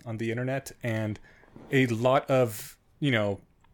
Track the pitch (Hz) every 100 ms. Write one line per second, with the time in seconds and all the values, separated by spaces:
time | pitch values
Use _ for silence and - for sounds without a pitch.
0 | 117 110 113 110 127 135 - - 120 110
1 | 110 104 - - - - - 139 131 113
2 | 127 139 - 131 120 107 - - _ -
3 | 147 117 101 98 - _ _